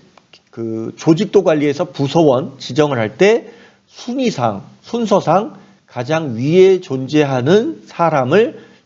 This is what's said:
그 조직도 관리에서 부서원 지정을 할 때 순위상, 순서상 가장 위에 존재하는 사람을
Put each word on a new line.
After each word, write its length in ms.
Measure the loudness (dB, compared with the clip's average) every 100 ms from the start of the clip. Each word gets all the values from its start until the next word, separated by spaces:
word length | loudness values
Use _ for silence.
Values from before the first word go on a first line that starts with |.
| _ _ _ _ _
그 440 | -10 -8 -8 -8 -4
조직도 480 | 0 0 2 2
관리에서 460 | 2 0 0 -2 -6
부서원 680 | -4 -2 2 4 2 -2 -12
지정을 380 | -6 -2 0 0
할 200 | -2 2
때 320 | 2 2 -2 -20 -20 _ _
순위상, 760 | -18 -10 -4 -4 -2 -4 -4 -12 -20
순서상 800 | -10 -4 0 0 2 0 -2 -12 -20 _ _
가장 500 | -10 -4 -4 -4 -4
위에 440 | 2 4 6 4
존재하는 1000 | -2 -6 -2 0 0 0 2 2 2 -8
사람을 800 | -10 -2 0 0 2 2 0 -4 -20 _